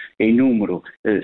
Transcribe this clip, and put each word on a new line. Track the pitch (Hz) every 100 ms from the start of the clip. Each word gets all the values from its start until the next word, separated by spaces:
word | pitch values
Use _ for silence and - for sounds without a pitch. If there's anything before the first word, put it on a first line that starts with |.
| - -
em | 110
número, | 117 131 113 95 87 - -
eh, | 110 98